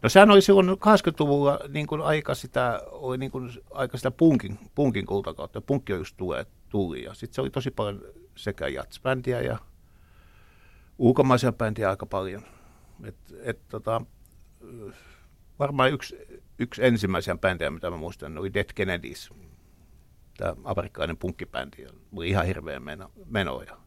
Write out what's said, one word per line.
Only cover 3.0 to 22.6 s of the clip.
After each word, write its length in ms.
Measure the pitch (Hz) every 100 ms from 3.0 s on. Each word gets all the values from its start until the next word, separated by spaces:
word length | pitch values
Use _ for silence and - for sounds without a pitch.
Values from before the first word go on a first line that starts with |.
| 131 127
niin 140 | 131
kuin, 200 | 131 123 120 -
aika 260 | - 131 127
sitä 140 | 131
punkin, 480 | 123 165 135 - 104 - -
punkin 300 | 143 113 95
kultakautta. 560 | 98 98 80 73 -
Punkki 320 | - 143 135
just 200 | 92 78 -
tulee, 280 | 92 67 - _ -
tuli 340 | 107 92 67
ja 100 | -
sit 200 | - 113
se 80 | -
oli 80 | 135
tosi 220 | 135 127
paljon 300 | - 104 101 - - - -
sekä 320 | - 98 71
jatsbändiä 760 | 65 - - 131 131 127 120
ja 160 | 123 113 - - - - - - - - - - - - - -
ulkomaisia 540 | 123 131 135 123 127
bändiä 380 | 113 110 107 104
aika 160 | 98 95
paljon. 360 | 98 95 98 - - - _ - -
Et, 120 | - - - -
et, 160 | 123 117 -
tota, 320 | 110 107 113 117 - - - - _ 104 120 104 - - - - - - -
varmaan 320 | 143 143 131
yksi, 260 | 135 - - - - - -
yksi 260 | 120 - 127
ensimmäisiä 500 | 117 101 92 87 85
bändejä, 340 | 95 90 80
mitä 180 | 82 90
mä 80 | 87
muistan, 400 | 80 95 73 78
oli 160 | 95
Dead 160 | 101 98 -
Kennedys, 540 | 92 87 64 - - - - - _ _ - - - _ - -
tää 180 | - 82
amerikkalainen 540 | - 104 - - 78 80
punkkibändi. 680 | 90 87 90 64 67 - - - _ 98
Oli 140 | 85
ihan 160 | 98 87
hirveä 340 | 90